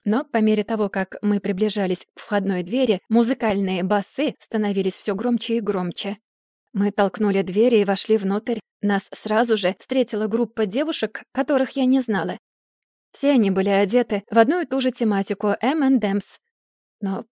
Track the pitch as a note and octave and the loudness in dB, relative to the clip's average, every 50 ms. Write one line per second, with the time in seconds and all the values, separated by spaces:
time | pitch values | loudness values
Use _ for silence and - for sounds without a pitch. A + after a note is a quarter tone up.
0 | _ G3+ G#3+ C4 D4+ - - A3 G#3+ G#3+ G#3+ G#3 G#3 - A3+ G#3+ G#3 G3 - G3 | _ -2 -2 -2 -2 -2 0 2 2 2 2 2 0 -2 -2 -2 -2 -2 -2 -4
1 | F#3+ - - - - G#3 G#3 G3 - G3+ G3 F3+ G#3+ G#3+ - G#3+ G3 F3+ F3+ - | -6 -6 -8 -4 -2 0 0 0 -2 -4 -2 0 -2 -2 0 -2 -2 -2 -2 -4
2 | - - _ - - - G#3+ G3+ F#3+ F#3+ F#3+ F3+ F3 E3+ G#3+ C4 C4 A3+ G3 F#3 | -6 -14 _ -20 -10 -4 -4 -2 -2 0 -2 -4 -4 -4 -2 0 2 2 0 -2
3 | - _ A3 A#3 A#3 A3+ C4 - B3 G#3+ G3 G3+ G3 F#3 F#3+ F3 F3+ F3+ G#3 G3+ | -2 _ 2 2 4 2 0 0 0 -2 0 0 0 -2 -2 -2 0 0 0 0
4 | G3 - - - D4+ D4 C#4+ - - - - G#3+ G#3+ G3+ G3 G3 F#3 F#3+ - - | 0 -4 -4 -2 -2 -2 -4 -6 -12 -6 -4 -2 -2 0 0 0 -2 -2 -4 -4
5 | - A3 G3 F#3+ A#3 B3 A#3+ - - - A3+ A#3+ G#3 G3 G3+ F#3 F3+ F3 - - | -4 -4 -4 -2 0 0 0 0 0 -2 -2 -2 -2 -2 -2 -2 -4 -4 -6 -6
6 | - G3+ G#3 - _ _ _ _ _ _ _ _ _ _ - F#3+ G3+ G#3 - - | -6 -8 -8 -8 _ _ _ _ _ _ _ _ _ _ -2 0 0 0 2 2
7 | - A3+ - - G#3+ G3+ F#3+ G3 F#3 F3+ F3+ G3+ A#3 B3+ B3 G#3 G3+ G3 G3 - | 0 0 0 0 0 0 2 0 -2 0 2 2 4 4 4 4 4 2 0 -2
8 | - - G#3+ G#3+ G3 F#3+ G3 G#3+ A3 - A#3 G#3+ - _ _ _ - G3+ G3+ F#3+ | 0 0 0 0 2 -2 -2 -2 -2 -4 -6 -6 -8 _ _ _ -2 0 0 0
9 | - - - - - G#3 G#3+ G#3+ A#3+ A#3 A3+ G#3 G3 F3+ - - - - C4 C4+ | -2 -6 -12 -10 -4 0 2 2 2 2 2 0 0 -2 -2 -2 -6 -2 0 0
10 | A#3+ - - G#3 A3 G3+ G#3+ A#3 A#3+ A3+ - A#3 A3 F#3+ F3+ C4 D4+ D#4 D#4 - | 0 0 -2 -4 -2 -2 0 0 -2 -2 -2 -4 -4 -2 0 -2 -2 -2 -2 -4
11 | B3 - - - - _ _ B3+ C#4 - D4 B3+ C4 B3+ - C#4 C4 B3+ C4 C4+ | -4 -6 -6 -12 -16 _ _ -4 0 2 2 2 2 0 0 0 2 2 2 2
12 | B3 - G#3 F#3 D3+ F#3 F3+ - - _ _ _ _ _ _ _ _ _ _ _ | 2 0 -2 -2 -2 -4 -6 -8 -14 _ _ _ _ _ _ _ _ _ _ _
13 | _ _ - - - C#4+ C#4+ B3+ G#3 G3 F#3 F#3+ F#3+ G3 G3 G3 G3+ F#3+ A3 B3 | _ _ -10 -2 2 4 4 4 4 4 2 2 2 2 2 2 2 2 2 0
14 | A#3 - A3 G3 - _ G#3+ A#3 A3+ A3+ E4+ F4+ D#4+ - C4+ C4+ B3 B3+ B3 - | 0 0 -2 -6 -4 _ 4 4 4 4 4 0 -2 -2 -2 -2 0 -2 -2 0
15 | A#3+ G#3+ G#3 G3 G3 - G3+ - - G#3 G3+ - - B3+ D#4 D#4+ C#4 C4 C4+ A#3 | 0 0 0 0 -2 -2 -4 -2 0 -2 -2 0 0 -2 0 2 2 4 4 4
16 | G#3+ G3 G3+ G#3 - - - - _ _ _ _ _ _ _ _ _ _ _ _ | 2 0 -2 -2 -4 -6 -12 -16 _ _ _ _ _ _ _ _ _ _ _ _
17 | - G3 G3 - - - | -6 -6 -6 -6 -8 -8